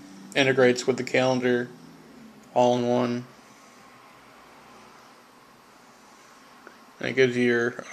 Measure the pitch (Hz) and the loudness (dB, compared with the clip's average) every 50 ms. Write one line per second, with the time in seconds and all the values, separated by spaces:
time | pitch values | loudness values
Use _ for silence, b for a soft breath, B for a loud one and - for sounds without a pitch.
0 | - - - - - - - 139 139 131 127 135 127 123 123 123 - - 127 123 | -20 -20 -20 -20 -14 -6 -2 0 2 2 4 4 4 4 4 2 0 -2 -2 -2
1 | 123 - - 131 127 131 127 127 123 127 123 120 123 123 - - - - - - | -4 -2 0 0 2 2 0 0 0 0 0 0 -2 -6 -12 -20 -20 -20 -20 -20
2 | - - - - - - - - - - - 127 123 123 123 123 120 120 123 123 | -20 -20 -20 -20 -20 -20 -20 -20 -14 -4 0 2 2 2 2 0 0 0 0 0
3 | 123 120 120 120 123 - - - - - - - - - - - - - - - | 0 -2 -4 -6 -8 -12 -20 -20 -20 -20 -20 -20 -20 -20 -20 -20 -20 -20 -20 -20
4 | - - - - - - - - - - - - - - - - - - - - | -20 -20 -20 -20 -20 -20 -20 -20 -20 -20 -20 -20 -20 -20 -20 -20 -20 -20 -20 -20
5 | - - - - - - - - - - - - - - - - - - - - | -20 -20 -20 -20 -20 -20 -20 -20 -20 -20 -20 -20 -20 -20 -20 -20 -20 -20 -20 -20
6 | - - - - - - - - - - - - - - - - - - - - | -20 -20 -20 -20 -20 -20 -20 -20 -20 -20 -20 -20 -20 -20 -20 -20 -20 -20 -16 -10
7 | - 127 120 131 131 123 120 123 123 120 120 117 117 120 123 - - - | -8 -4 0 2 2 2 2 0 0 2 2 0 -2 -4 -6 -8 -12 -6